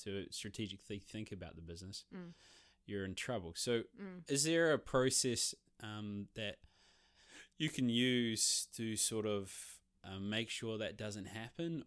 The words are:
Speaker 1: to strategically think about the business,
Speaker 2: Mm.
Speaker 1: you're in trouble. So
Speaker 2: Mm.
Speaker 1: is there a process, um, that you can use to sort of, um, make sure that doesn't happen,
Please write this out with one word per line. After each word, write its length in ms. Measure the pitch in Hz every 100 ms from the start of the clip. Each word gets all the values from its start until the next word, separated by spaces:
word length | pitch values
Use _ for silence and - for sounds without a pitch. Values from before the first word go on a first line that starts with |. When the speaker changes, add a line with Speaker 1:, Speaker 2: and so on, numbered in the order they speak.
Speaker 1:
to 220 | - 98 90
strategically 680 | - 107 104 104 98 - 104
think 340 | - 110 107
about 240 | 95 87 82
the 60 |
business, 440 | 82 85 92 - -
Speaker 2:
Mm. 200 | 190 175 170 - - - _ -
Speaker 1:
you're 180 | 101 95
in 80 |
trouble. 400 | 92 - 117 85 87
So 280 | - 117 - -
Speaker 2:
Mm. 260 | 196 180 -
Speaker 1:
is 180 | 139 156
there 280 | 165 165
a 60 | 139
process, 760 | - 135 131 - 131 117 - - _ -
um, 500 | 107 107 104 101 101
that 240 | - 104 - - _ _ _ _ _ - - - -
you 100 | 156
can 180 | - 123
use 800 | 117 127 123 117 110 - - -
to 220 | - 113 107
sort 320 | - 110 107
of, 520 | 104 95 - - - _ _
um, 260 | - 95 101
make 200 | 107 113
sure 280 | - 117 110
that 180 | 104 107
doesn't 280 | 107 104 101
happen, 580 | 110 113 - 170 160